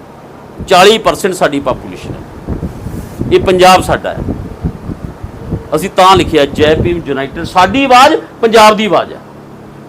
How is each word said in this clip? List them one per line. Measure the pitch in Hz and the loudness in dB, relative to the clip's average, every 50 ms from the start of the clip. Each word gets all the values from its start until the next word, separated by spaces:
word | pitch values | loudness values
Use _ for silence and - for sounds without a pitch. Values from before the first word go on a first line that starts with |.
| - - - - - - - - - - - - - - | -20 -20 -20 -20 -20 -20 -20 -20 -20 -20 -16 -16 -4 0
ਚਾਲੀ | 190 175 185 208 226 220 | 2 4 6 4 4 4
ਪਰਸੈਂਟ | 220 180 151 143 - 190 175 | 0 -2 -2 -2 -4 -4 -2
ਸਾਡੀ | - 180 147 139 139 | -2 -2 -2 -2 -2
ਪਾਪੂਲੇਸ਼ਨ | 139 - 123 - - 101 90 87 - - | -4 -4 -6 -6 -8 -14 -14 -14 -12 -14
ਹੈ, | - - - - - - - - - - - - - - - - - - - - - - - - | -14 -14 -16 -18 -18 -16 -12 -10 -10 -8 -8 -10 -12 -12 -12 -12 -12 -12 -14 -14 -8 -8 -2 0
ਇਹ | 175 185 | 0 2
ਪੰਜਾਬ | 180 190 185 185 180 185 185 180 - | 2 2 2 4 6 6 6 4 2
ਸਾਡਾ | - 147 113 - 92 85 | 0 -4 -4 -4 -6 -8
ਹੈ।" | - - - - - - - - - - - - - - - - - - - - - - - - - - - - - - - 147 | -6 -8 -8 -8 -8 -10 -14 -14 -10 -10 -10 -10 -10 -12 -12 -12 -12 -12 -16 -14 -16 -16 -18 -16 -16 -12 -10 -10 -10 -8 -6 -6
ਅਸੀਂ | 156 170 196 - | -4 -4 -4 0
ਤਾਂ | - 185 185 190 | 2 4 6 6
ਲਿਖਿਆ | 170 156 - 165 151 143 | 4 2 2 2 0 0
ਜੈ | 143 131 131 151 151 160 | 0 0 0 2 2 2
ਭੀਮ | - - 175 175 170 - | 0 0 -2 -2 -4 -4
ਯੂਨਾਈਟਿਡ, | 143 139 131 139 135 139 160 165 | -6 -6 -6 -6 -8 -8 -10 -10
ਸਾਡੀ | 156 - 185 185 190 196 269 277 | -2 0 2 2 2 2 0 2
ਆਵਾਜ਼ | 262 247 247 269 302 339 466 - - - - | 4 6 6 6 6 4 2 -2 -8 -6 -2
ਪੰਜਾਬ | 233 233 214 226 214 214 220 196 | -2 2 4 6 6 6 4 2
ਦੀ | 220 | 0
ਆਵਾਜ਼ | 202 165 135 107 87 - | 0 0 0 0 -2 -8
ਹੈ। | - - - - - - - - - - - - - - | -16 -20 -20 -20 -20 -20 -20 -20 -20 -20 -20 -20 -20 -20